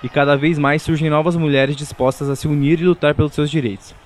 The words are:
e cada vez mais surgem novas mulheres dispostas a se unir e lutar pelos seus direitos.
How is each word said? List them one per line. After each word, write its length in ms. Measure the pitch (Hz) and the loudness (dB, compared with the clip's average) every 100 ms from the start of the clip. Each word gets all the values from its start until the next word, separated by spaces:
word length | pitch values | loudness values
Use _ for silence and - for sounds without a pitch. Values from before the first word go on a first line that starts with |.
e 60 | 127 | -6
cada 300 | - 143 143 | 0 2 2
vez 200 | 151 160 | 2 0
mais 240 | 143 151 | 0 0
surgem 280 | - 160 156 | 0 -2 0
novas 260 | 151 160 170 | 0 0 0
mulheres 400 | 156 139 135 143 | 0 2 0 -2
dispostas 540 | 147 - 127 131 143 | -8 -2 -2 -2 -4
a 60 | 135 | -4
se 120 | 156 | -2
unir 320 | 147 139 160 | 0 2 2
e 60 | 180 | 2
lutar 280 | 170 147 | 2 0
pelos 200 | 147 151 | 0 0
seus 160 | - 147 | 0 -2
direitos. 440 | 156 120 98 - - | -2 -4 -6 -14 -20